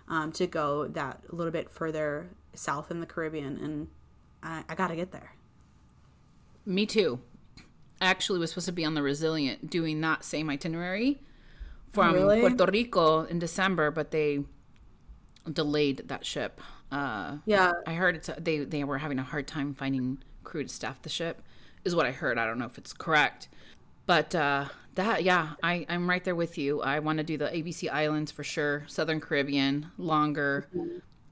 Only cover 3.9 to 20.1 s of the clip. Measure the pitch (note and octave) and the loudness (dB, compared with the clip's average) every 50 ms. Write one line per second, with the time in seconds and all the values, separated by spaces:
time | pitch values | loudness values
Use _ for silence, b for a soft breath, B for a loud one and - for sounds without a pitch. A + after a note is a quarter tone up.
3.9 | - - - - - - - - - _ - D#3+ E3 D#3+ - - D#3+ D#3+ F#3+ F3 | -14 -20 -20 -20 -20 -20 -20 -20 -20 _ -12 -10 -10 -10 -10 -10 -4 -4 -2 -2
4.9 | E3 D#3+ F3+ F#3 - - - - - - - - _ - - - - - - - | -2 -4 -6 -8 -8 -16 -16 -18 -20 -20 -20 -20 _ -20 -20 -20 -20 -20 -20 -20
5.9 | - - - - - - - _ - - - - - - - G#3 F3+ F#3+ G#3+ G#3 | -20 -20 -20 -20 -20 -20 -20 _ -20 -20 -20 -20 -20 -14 -6 -2 0 0 0 2
6.9 | - A3+ F#3+ D#3 A#2+ B2+ - - - - - - - - - - - - - - | 4 2 2 2 2 -2 -8 -14 -20 -20 -20 -20 -20 -20 -20 -20 -20 -20 -20 -20
7.9 | - - F#3 F#3 F#3+ F#3+ - - G3+ F3 E3 E3 - - E3+ F#3 F3 F3 D#3+ D#3 | -8 0 2 2 2 2 0 -2 0 0 0 -2 -2 -4 -4 -4 -2 -2 -2 0
8.9 | D#3+ D3+ C#3+ C#3 C#3 D3 D#3+ D#3+ D#3+ D#3 C#3+ C3 G#2+ - - D#3 - F3 E3 D#3+ | 0 0 0 0 0 0 0 0 0 2 0 -2 -2 -4 -8 -4 -2 -2 0 0
9.9 | D#3 D3+ D#3+ D#3+ D#3 - - - - D3+ D#3 D#3 C#3 C#3 - F3 D#3+ E3+ F3 F3+ | 0 0 0 0 0 -2 -2 -4 -4 -4 -2 -2 -4 -4 -4 -4 -4 -4 -4 -4
10.9 | F#3 G3+ A#3 C4+ D4 C#4 B B B B B B B B B B B B B - | -4 0 0 0 0 0 B B B B B B B B B B B B B -6
11.9 | - G#3 F#3 E3+ E3+ F3+ F#3+ G3+ G#3 A3+ A#3+ B3+ B3 B3 F#3 F3 G3 A3 A#3+ A#3+ | 2 4 6 6 6 6 8 8 8 8 8 6 6 6 6 6 6 4 2 2
12.9 | - F#3+ E3 D#3 D#3+ D#3+ D#3+ - E3+ E3+ E3+ E3 - - F#3+ F#3+ F#3+ E3 D#3 D3+ | 4 6 6 8 6 6 2 0 -2 -2 -2 -2 0 2 2 2 4 4 2 2
13.9 | D3 D#3+ D3+ - - D#3+ D3+ D3 D3 C#3+ C#3+ - - - - - - - - - | 2 0 -2 0 0 2 2 2 2 0 -2 -4 -10 -18 -20 -20 -20 -20 -20 -20
14.9 | - - - - - - - - - - - E3 D3+ - D#3 D3 D3 D3+ D3 C#3+ | -20 -20 -20 -20 -20 -20 -20 -20 -20 -14 -10 -6 -2 -2 0 2 2 4 4 2
15.9 | C3+ - - - C3+ - - - - D3+ A#2+ G2 - - B B B B B - | 2 -2 -4 -8 -8 -8 -8 -6 -4 -4 -4 -6 -6 -10 B B B B B -6
16.9 | C3+ C#3+ C#3+ C3+ A2 G#2 F2+ D2+ C#3+ D3 - A3 G#3 G3 F#3 F3+ F3 F3 - E3 | -4 -4 -2 -2 -4 -4 -6 -6 -8 -6 0 2 4 6 6 6 4 0 -4 -4
17.9 | E3 E3 F#3 F3+ E3+ D#3 - - D#3 - E3 E3+ D#3+ D3+ C#3+ - D#3 D3 C#3+ C#3 | -2 2 2 2 2 0 -4 -8 -8 -4 -2 0 0 0 -2 -2 -2 -2 -2 -2
18.9 | C#3+ C3+ D#3 D#3 C#3+ B2+ C3 B2+ - D3+ C3+ - - D#3 C#3 C#3+ C#3 - C#3 C3+ | -2 -4 -4 -4 -4 -4 -4 -4 -4 -6 -6 -4 -4 -4 -4 -4 -4 -4 -4 -2
19.9 | C#3 C3 B2+ B2+ | 0 0 0 -2